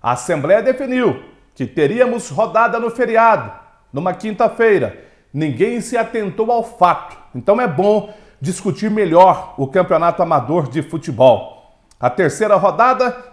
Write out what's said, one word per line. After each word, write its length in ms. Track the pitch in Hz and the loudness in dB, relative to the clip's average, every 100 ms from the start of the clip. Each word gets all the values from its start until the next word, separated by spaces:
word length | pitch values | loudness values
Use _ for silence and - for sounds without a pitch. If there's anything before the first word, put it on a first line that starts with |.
A 100 | - | -2
Assembleia 480 | 127 - 160 156 208 | -4 -4 -4 2 2
definiu 600 | 233 262 277 254 233 - - _ _ | 2 -2 -2 0 0 -2 -12 _ _
que 120 | _ 131 | _ -8
teríamos 640 | - 143 226 247 233 - | 0 0 2 0 0 -6
rodada 500 | 143 226 220 233 233 | -4 0 2 2 0
no 100 | 233 | -6
feriado, 600 | 233 240 220 226 139 104 - - _ _ | -4 0 4 4 2 -2 -16 -20 _ _
numa 200 | 135 180 | -6 -6
quinta-feira. 920 | 180 220 208 226 220 226 190 110 - - _ _ | -6 -8 -2 -2 2 2 2 0 -8 -20 _ _
Ninguém 480 | 139 151 123 202 240 | -6 -4 0 -2 -2
se 160 | 185 233 | -4 -4
atentou 540 | 226 233 202 - 220 | -4 -4 -6 -4 -2
ao 140 | 240 | -2
fato. 520 | 226 - 175 156 - - - | -4 0 2 2 -6 -20 -16
Então 280 | 127 117 220 | -8 0 0
é 80 | 247 | 0
bom 440 | 143 196 214 202 - - _ | 0 2 0 -2 -18 -20 _
discutir 500 | 139 180 208 - 214 | -8 -6 -6 -4 -4
melhor 640 | 214 190 165 185 160 - - | -2 2 6 6 4 -4 -8
o 120 | 135 | -2
Campeonato 540 | 185 180 170 170 170 | 0 2 2 2 0
Amador 460 | 170 156 117 170 135 | 0 0 0 -4 -2
de 140 | 139 | -6
Futebol. 960 | 147 165 - 117 127 107 - - _ _ _ _ | -6 -8 -8 4 4 4 -2 -18 _ _ _ _
A 100 | 123 | -4
terceira 460 | - 170 - 214 196 | 0 -2 0 2 2
rodada 540 | 190 160 240 254 247 - - | 2 2 2 2 -2 -4 -16